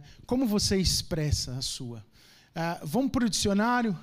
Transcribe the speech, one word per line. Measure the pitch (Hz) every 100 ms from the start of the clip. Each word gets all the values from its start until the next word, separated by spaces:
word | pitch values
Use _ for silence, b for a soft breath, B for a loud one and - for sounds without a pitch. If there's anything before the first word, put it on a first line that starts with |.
| - B -
como | 254 254
você | 208 - 196
expressa | 165 - - 160 151 - - 127
a |
sua? | - - 123 117 101 b b b b
Ah, | 170 170 170
vamos | 151 190 269
pro | 269 233
dicionário | - 208 196 226 247 226 160